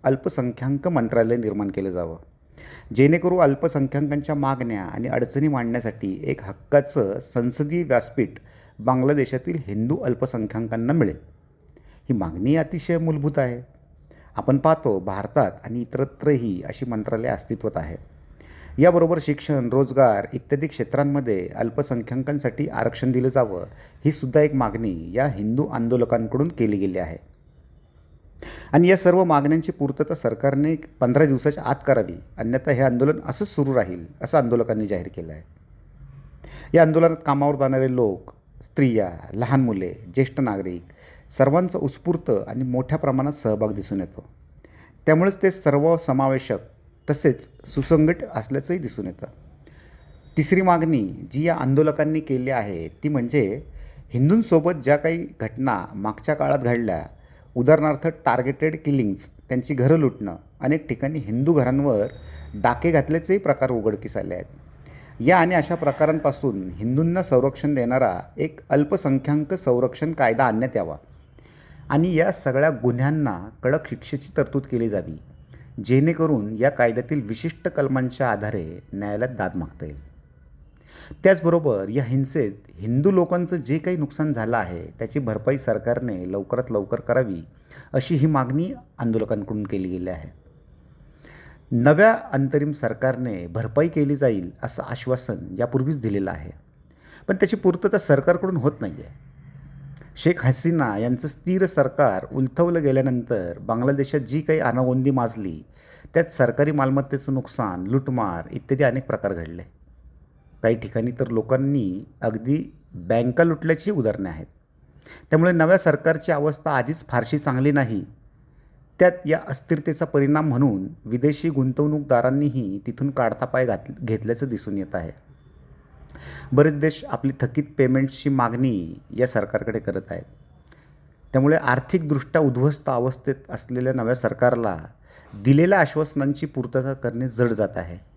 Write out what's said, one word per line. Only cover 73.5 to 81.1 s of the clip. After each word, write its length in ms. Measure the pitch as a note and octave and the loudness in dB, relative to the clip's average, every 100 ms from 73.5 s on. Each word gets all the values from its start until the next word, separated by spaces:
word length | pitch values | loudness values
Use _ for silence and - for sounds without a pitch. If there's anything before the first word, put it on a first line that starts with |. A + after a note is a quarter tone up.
| - | -4
कडक 240 | B2+ D3+ D#3 | 0 0 -4
शिक्षेची 420 | A2+ - C#3 - - | -12 -8 -10 -6 -4
तरतूद 280 | C3+ C#3 C3+ | -2 -2 -2
केली 240 | A#2+ A2+ | -2 0
जावी, 280 | G2+ D#2+ D#2 - - - - - - G2+ | -2 -6 -12 -16 -20 -20 -20 -16 -10 2
जेणेकरून 720 | C3 D#3 D#3+ D#3+ C3+ G#2 A2 | 4 4 2 2 0 -2 2
या 120 | C3+ | 0
कायद्यातील 540 | - A#2+ A2+ B2 D3+ G#2 | 4 2 2 -2 -4 -4
विशिष्ट 400 | A#2 E3 - F3+ | -6 -6 -6 -4
कलमांच्या 640 | - C#3 C3+ B2+ - B2+ | -2 0 0 -2 0 0
आधारे 340 | G2+ G#2+ G#2+ D#2+ F2+ - | 0 -2 -6 -8 -12 -12
न्यायालयात 420 | G2+ G2+ G#2 B2+ A#2+ | -8 -6 -4 -4 -2
दाद 180 | F#2 F2 | -4 -4
मागता 300 | D2+ - D#2 | -8 -10 -12
येईल. 220 | D2 - - _ _ - - - - - - - | -12 -18 -20 _ _ -20 -20 -20 -20 -20 -20 -20